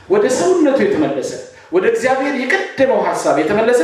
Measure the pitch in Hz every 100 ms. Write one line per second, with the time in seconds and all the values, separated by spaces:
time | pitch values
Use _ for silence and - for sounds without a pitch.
0 | - 202 247 254 349 359 294 214 196 160
1 | - - 117 - - - - 170 233 226
2 | 254 269 285 247 247 381 - - 262 214
3 | - - 165 156 151 208 226 247